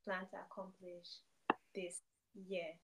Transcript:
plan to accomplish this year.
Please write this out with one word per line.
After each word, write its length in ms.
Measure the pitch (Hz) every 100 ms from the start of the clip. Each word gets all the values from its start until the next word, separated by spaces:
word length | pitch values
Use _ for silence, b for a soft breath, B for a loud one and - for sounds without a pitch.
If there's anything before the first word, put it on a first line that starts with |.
plan 160 | - 185 190
to 60 | 190 -
accomplish 580 | - 185 - 180 175 175 - - _ - - -
this 280 | - 180 - - _ _ 202 190
year. 180 | 185 160 165